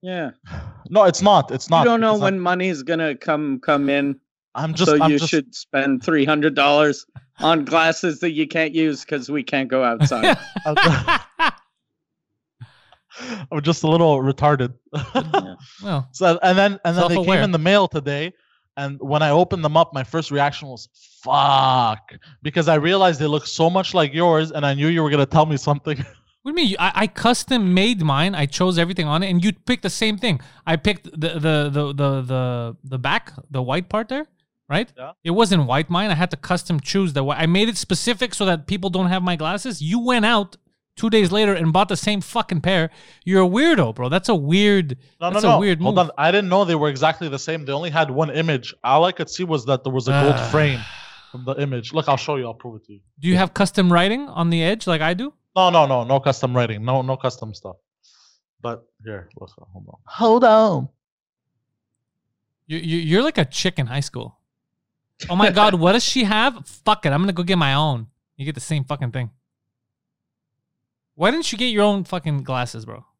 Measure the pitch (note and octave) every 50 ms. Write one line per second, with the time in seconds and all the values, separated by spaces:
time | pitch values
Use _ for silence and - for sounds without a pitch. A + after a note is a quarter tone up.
0 | - F#3 F#3 F3+ D#3+ C3 - _ _ - - - - - - - - - E3 G#3
1 | G#3 F#3 E3 - F#3 G3+ G#3 F3 C#3 - A#2+ C3 - - E3 E3 D#3+ A#3+ A#3 A3+
2 | A3+ A3 G#3+ G#3 G3 F#3+ F#3+ F#3+ F3+ F3 F3+ F3+ F3+ F#3+ F3+ C#3+ C3 C3 E3+ E3
3 | E3 D#3 C#3+ B2+ - - D#3 D3+ D3+ D3 C3+ B2+ - - D3+ C#3+ C#3+ C#3 C#3 C#3+
4 | C#3+ C#3+ C#3 - _ _ _ _ _ _ _ A#2+ C#3+ D#3+ D#3+ C3 F3+ F3 D3+ D3+
5 | D3+ D#3+ D3 C#3+ D#3+ D#3 - D#3+ C#3 B2 - - - _ - C#3 C3+ C#3 C#3 B2
6 | - - E3 D3+ C3+ C#3+ D#3 D3+ D3 D#3 C#3+ C#3 C#3 C#3+ D3 D3 D3+ D3 C#3+ -
7 | - _ _ - _ _ _ _ - D#3 E3 D#3+ C#3+ C3 C#3+ E3 D#3+ E3 D#3+ -
8 | - F3+ D#3 B2+ - E3+ D#3+ D3 D#3 D3 - E3 D#3+ D#3 C#3+ E3 D#3+ D#3 D3 C3
9 | - - D#3 C#3+ B2 A#2+ C#3+ D3+ B2+ - - C#3 C3+ A#2+ C3 C3 B2+ A#2+ A#2 A2+
10 | D3 C#3 C3 A2+ - F#4 D4+ - - - - - - D#3 D3+ F#4 G4+ - D3+ -
11 | - - E4+ - - _ _ _ E4 D4 - - _ _ _ _ _ _ _ _
12 | _ _ _ _ _ _ _ _ _ _ _ _ - - _ _ _ _ - _
13 | _ _ - - B3 B3+ A#3 G#3 D#3 C3 - D#3 D3 D#3 E3+ - - D#3+ D#3 E3
14 | E3+ D#3+ D3 C3+ C3 C3+ C3+ - D3 D3 D3 C3+ B2+ A#2+ - _ _ _ - D3+
15 | C#3 - - B3+ - D#3+ - G4 D4 C#4+ - - - - - - F#3+ G3+ F3+ C#3+
16 | C3 - _ - F#3+ F3+ E3 F3 - F#3+ F#3 F#3 G3 G3+ G3 G3 _ F3 E3+ F3+
17 | F3+ F3 F3 F#3 F3 E3+ F#3+ E3+ - G3+ F3+ D#3+ D#3 F3 G3 G#3 G3 F3 - D#3+
18 | C#3 C#3 C#3+ C#3+ D#3 F3 F#3 _ _ _ _ _ _ _ _ - C#3 C#3 C#3 C#3
19 | - C#3 D3 D3+ D#3 D3+ C#3+ D#3+ F3+ F3 - F3+ D#3+ D3+ D3+ D#3+ E3+ - - C#3
20 | C3 - - E3 D#3 - C#3+ C#3+ C#3+ C#3+ C#3 - - C#3 B2+ A#2 - _ _ _
21 | _ _ _ _ - B2 C3+ C#3+ C#3 C#3+ C#3 C3+ C3+ C3 B2+ B2+ A#2+ A2+ G#2+ G#2+
22 | _ - - - _ - D3+ _ - D3+ - F3 D#3+ D3+ D#3+ D#3 C#3+ E3 F#3 G3
23 | F#3+ F#3 E3+ C3 D3+ D3+ D3 C#3+ - - - - D#3+ E3 F3 F#3+ F#3 - - F3+
24 | D#3+ C#3+ C3 D#3+ E3+ F3 E3 D#3 D#3+ D#3+ D#3 D#3 D3 C#3+ C#3 C#3 D3 D#3+ E3+ E3
25 | D#3 D3+ C#3+ D3 C#3 C3+ - D#3+ D#3 D#3+ D3+ C3+ - - D3 C#3 _ - D3+ C3+
26 | C#3 - - _ _ _ _ _ _ C4 D4+ F4 E4 A3 F#3+ - E3+ F#3+ - -
27 | G#3+ A3 - - - A3+ B3+ - - - C4+ B3 G#3 F#3 F3+ F3+ G3 A3+ B3 G3
28 | E3 D#3 C#3 C3+ D#3 F#3+ G3+ D#3+ D3 C#3+ - - F#3 F#3 F3+ E3+ E3+ E3+ F#3+ F3
29 | E3+ D3+ D3 D#3+ F#3+ F#3+ F3+ F3 E3+ A3 - _ _ - B3 A#3+ _ G3 - -
30 | - G#3+ G#3+ G3 - A#3+ F3 C3 - - - _ _ - E3 D#3+ - G#3 G#3 F3
31 | _ - - D#3+ D3+ E3 D#3+ E3 D3 D#3+ D#3 D3+ D3 D3 C#3 C#3+ D3 C#3+ C#3 C#3
32 | C#3+ C3+ C#3 C3+ B2+ B2 C3 B2+ B2+ B2 B2 A#2+ A#2 A#2 A#2 - _ C#3 C3 B2+
33 | B2 C#3 E3 A3+ - - - - - _ C#3+ C3+ B2+ B2 C3 E3+ F3+ - - G#3+
34 | A#3 A3+ B3+ C#4 D4+ _ _ _ _ _ _ _ _ _ C#3+ E3+ A#3 - _ -
35 | B2+ C#3+ E3+ _ _ E3 E3+ G3+ A#3 F#3+ G3 F3 D3 A#2+ B2 C#3+ D#3 - E3+ F3
36 | G3+ G#3+ F3+ D3+ F3+ F3+ - - - - F#3 F3+ - - F3 D3+ - - - G3
37 | G3 F3 C#3 C#3+ C3+ C#3 C#3+ A#2+ D#3+ E3 E3+ F#3+ G#3 A3+ A3+ - - - F#3 -
38 | - - A#3+ G3 B3+ A#3+ - - G#3 F#3+ F#3+ - C#3+ - F#3+ G3 F3 G3 F3 F#3
39 | F#3+ F3+ F3+ F#3 F3+ F3+ F3 D#3 D#3 D#3 F#3 G#3 - C4 A3 C#3+ C#3+ D#3 F#3 A#3+
40 | A#3 B3 B3 A#3+ G#3 A3 A#3+ G#3+ G3+ - - _ _ _ _ _ _ _ _ -
41 | - A3+ G#3 A3 G#3 F3 F3 G#3 A3 G#3 G3 F3 E3+ D#3+ D#3 F3+ G#3 G3 G3+ E3
42 | - G#3 G#3 G3+ F3 - - A#3 G#3+ - F#3+ E3 C#3 F3 F#3+ F3+ D#3+ D#3+ _ -
43 | - - - _ _ F3 F#3 F#3+ F#3+ F3+ F3+ A3 D4 E4+ E4 A3+ D3+ A2+ A2 -
44 | B2 B2+ C#3+ F#3+ F#3+ - A3+ F3 C#3+ C#3+ E3 G3 G#3 G#3 G3+ G3 F3+ C#3+ D3+ C3+
45 | _ _ _ _ D#3+ F3+ F#3 G#3 G#3+ - A#3 F#3 G3 G3+ F3+ D#3+ E3+ G3+ G#3 F#3+
46 | F3+ D#3 - - C#3+ D#3+ F3+ G3+ G3+ F#3 F3 G3 G3+ E3+ E3+ D#3 D3 D3+ C#3 C3
47 | C3+ D#3 D#3+ - F3+ D#3+ C3+ C#3 - - D#3+ E3 D3+ C3+ C#3 C#3+ E3 F3 C#3+ E3
48 | D#3+ D3 C3 C3+ D#3+ D3+ B2+ D3 E3 E3 D3+ B2+ - - - _ _ B2 C3 D3+
49 | E3 F3+ F3+ - E3 - - - F#3 F3 D#3+ D3 A2+ B2 C#3 B2+ - C#3 B2+ C3
50 | A#2+ B2 C#3 C#3 C#3 C#3+ C#3+ A#2+ A#2+ A#2 A2+ D3+ D3+ D3 C3+ A#2+ A2 - - -
51 | - - - - - _ _ B2+ B2+ B2+ C3+ C#3+ C#3+ C#3+ C3 A#2+ A2+ A#2 - D#3+
52 | D3 - C#3 C3 - - D3 C#3 B2 A#2 A2 - - B2 A2+ G#2+ _ _ G#2 G2+
53 | _ _ _ _ C#3+ F3 F#3 F3+ F#3+ F3+ - - G3+ F#3 - - F#3+ F3+ F3 E3+
54 | F3 G3 G#3+ C4 C#4+ C#4 - E3+ E3+ E3+ E3+ E3 D#3+ E3 G#3 A3+ - - E3+ D#3
55 | D3+ D#3+ F3+ F3+ B3 C#4+ - _ _ _ _ F#3+ F#3 F3+ F3 E3+ D3+ C#3 C3+ B2
56 | A#2+ A#2+ C3+ C#3 C3+ C#3+ C3+ - - C3 B2 B2+ A#2+ A2+ A2 G#2 G#2+ B2 B2+ C3+
57 | B2+ C3 C3 C3 - C3 A#2+ - - A2 G2+ - _ G2 F2+ _ _ _ _ _
58 | _ _ _ _ _ _ _ _ _ _ _ _ _ A#2+ A#2 G#2+ _ _ _ _
59 | G#2 A2 G#2+ G2 F2 - _ - - - _ - - _ F#2 F#2+ G2 - - _
60 | _ - - - A3 A#3 A3 B3 A#3+ A#3+ G#3+ A3 A3 G#3+ F3+ C#3 B2+ C#3 _ _
61 | _ _ _ _ _ _ _ _ _ _ _ _ _ _ _ _ _ _ _ _
62 | _ _ _ _ _ _ _ _ _ _ _ _ _ _ D3+ E3 - E3 D#3+ E3+
63 | E3+ D#3 D#3+ G3 B3+ D#4 D#4 - D#3+ - - - - F#3 F3+ - C#3 A2+ B2 C#3
64 | C#3 - _ A#2+ A2+ - - _ _ _ _ _ _ _ _ _ _ _ _ _
65 | _ _ _ _ - - F3 F3+ G#3 G#3+ F3+ G3+ G#3 G#3+ G3 F3 D#3+ F3 G3 A#3+
66 | - - - C4+ A#3+ G3 G#3+ G#3+ A3+ C#4 B3+ A3+ C#3 - - - _ - G#3+ G#3
67 | - D#3 C#3 D3 F3+ G3 F#3+ E3+ F3+ E3+ F#3+ F3+ D#3 C#3 C3+ C#3+ D3+ D#3 C3+ A#2+
68 | A2+ G#2+ _ _ _ _ _ _ C3+ C#3+ D3+ - - - D#3+ D3+ C3+ - D3 C3+
69 | C3+ A#2+ A2 C3+ B2 A2 _ _ _ _ _ _ _ _ _ _ _ _ _ _
70 | _ _ _ _ _ _ _ _ _ _ _ _ _ _ _ _ _ _ _ _
71 | _ _ _ _ D#3 G3+ B3+ E4 D#4+ - - G3+ B3 B3+ A3+ G#3 G#3 G#3 G3+ G3
72 | F#3 - - F3+ - D#3+ D3 C#3 C3 C3 C3 B2+ B2 A#2+ - A2 A2 A2+ A2 G#2
73 | - _ _ _